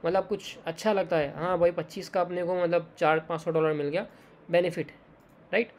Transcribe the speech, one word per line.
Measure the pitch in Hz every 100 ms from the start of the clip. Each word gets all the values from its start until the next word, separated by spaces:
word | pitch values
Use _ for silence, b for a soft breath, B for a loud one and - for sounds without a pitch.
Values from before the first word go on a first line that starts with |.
मतलब | 170 190 190
कुछ | 196 - - -
अच्छा | 160 220
लगता | 202 165 170
है, | 143 147
हाँ | 170 180
भाई, | 175
पच्चीस | 170 160 - 175
का | 190
अपने | 175 180
को | 175 180
मतलब | 175 170 160 -
चार | 156 156 160
पाँच | 165
सौ | 170
डॉलर | 160 156
मिल | 151 143
गया, | 165 226 B B B -
बेनिफिट | 175 180 170 156
है, | - - - - - -
राइट? | 196 233